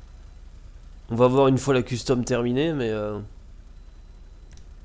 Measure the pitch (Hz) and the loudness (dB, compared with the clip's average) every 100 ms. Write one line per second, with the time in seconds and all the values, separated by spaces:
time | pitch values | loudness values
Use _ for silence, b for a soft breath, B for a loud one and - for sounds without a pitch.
0 | - - - - - - - - - - | -20 -20 -20 -20 -20 -20 -20 -20 -20 -20
1 | - 113 127 131 135 131 139 131 120 120 | -6 2 4 6 4 4 2 0 0 -4
2 | - 123 120 120 120 123 160 151 117 107 | -2 -2 0 0 0 0 0 -2 -4 -4
3 | 107 104 107 - - - - - - - | -6 -8 -10 -18 -20 -20 -20 -20 -20 -20
4 | - - - - - - - - | -20 -20 -20 -20 -20 -20 -20 -20